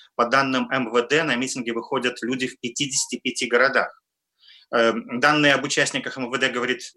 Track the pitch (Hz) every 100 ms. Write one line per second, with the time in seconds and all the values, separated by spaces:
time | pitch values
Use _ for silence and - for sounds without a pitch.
0 | - - 117 135 135 131 120 131 113 120
1 | 117 147 160 120 131 139 117 113 - 135
2 | 123 - 117 127 123 - 120 - 143 135
3 | - 123 127 - 120 120 135 123 - -
4 | _ _ _ _ _ - _ 120 113 113
5 | 120 123 143 151 147 135 143 151 139 135
6 | 131 135 120 151 135 123 120 123 -